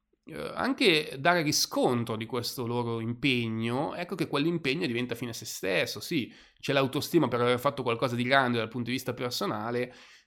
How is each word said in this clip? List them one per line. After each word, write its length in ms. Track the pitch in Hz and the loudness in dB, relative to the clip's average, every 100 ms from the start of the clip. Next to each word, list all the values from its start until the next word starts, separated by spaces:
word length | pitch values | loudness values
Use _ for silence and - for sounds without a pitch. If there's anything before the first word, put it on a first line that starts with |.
| _ _ - | _ _ -16
eh, 260 | - 107 - | -10 -8 -2
anche 600 | 233 269 240 151 156 139 | -2 4 6 6 2 0
dare 240 | 160 175 | 2 4
riscontro 720 | 147 - - - 151 120 117 107 | 4 0 0 2 2 2 0 -4
di 100 | 110 | -4
questo 400 | 120 113 - 117 | -4 -4 -4 -2
loro 340 | 120 117 117 | -2 -2 -2
impegno, 960 | 113 120 147 123 113 110 113 123 175 | -4 0 2 2 0 -2 -2 0 -2
ecco 220 | 175 175 156 | -4 -6 -4
che 120 | 156 | -2
quell'impegno 600 | 143 160 170 147 165 165 | 0 0 0 0 0 0
diventa 260 | 117 123 | -2 -2
fine 160 | 120 123 | -4 -8
a 60 | 113 | -8
se 100 | 117 | -10
stesso. 540 | - 92 160 120 107 | -6 0 0 0 -4
Sì, 340 | - 165 104 - - _ | -4 -4 -4 -8 -20 _
c'è 140 | - | 0
l'autostima 540 | 139 135 143 - 170 127 | 2 2 0 2 4 4
per 140 | 120 | 4
aver 180 | 120 120 | 2 2
fatto 240 | 143 139 | 0 -2
qualcosa 320 | 123 117 131 120 | -2 0 0 0
di 80 | |
grande 340 | 123 139 127 120 | 2 4 4 2
dal 120 | 110 | -2
punto 180 | 123 120 | -4 -4
di 80 | 131 | -4
vista 180 | - | -4
personale, 800 | 123 123 - 202 107 113 120 123 - - - | -4 -4 -4 -4 -4 -2 -2 -4 -8 -20 -20